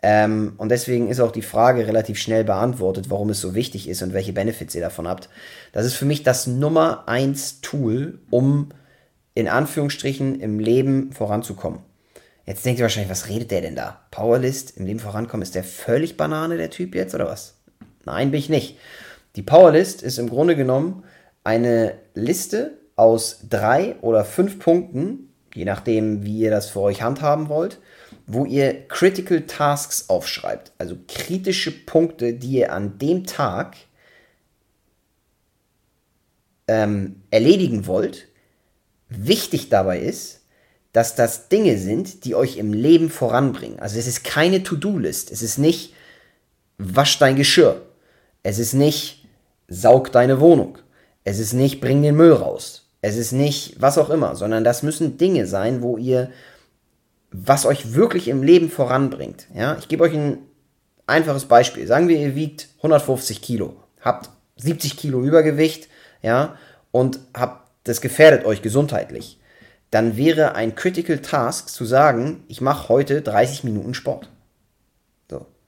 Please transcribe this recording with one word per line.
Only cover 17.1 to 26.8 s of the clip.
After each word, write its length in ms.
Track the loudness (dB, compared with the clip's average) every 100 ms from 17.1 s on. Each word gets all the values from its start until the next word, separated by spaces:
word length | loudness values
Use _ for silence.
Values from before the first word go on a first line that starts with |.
oder 140 | -4 -6
was? 280 | -6 -14 _ _ _ -20 _ -10
Nein, 260 | -4 -2
bin 80 | -2
ich 100 | -2
nicht. 280 | -2 -2 -14 -20 -20 -20 -20 _ -14
Die 80 |
Powerlist 580 | 2 8 8 8 2 -4
ist 160 | -8 -6
im 120 | -6
Grunde 260 | 0 2 2
genommen 480 | 2 0 -2 -8 -16 _ _ _
eine 500 | -2 0 2 2 0 -4 _ -8
Liste 640 | -4 -4 -4 -6 -6 -10 _ 2
aus 460 | 4 4 -2 -10 -6
drei 480 | -2 2 2 0 -4
oder 240 | 0 0 0
fünf 340 | 0 -2 0
Punkten, 680 | 2 2 0 -6 -6 -8 -16 _ _
je 120 | -8 -6
nachdem, 580 | -6 -2 0 0 -4
wie 160 | -6 -2
ihr 120 | 0
das 160 | 0 -2
für 140 | -2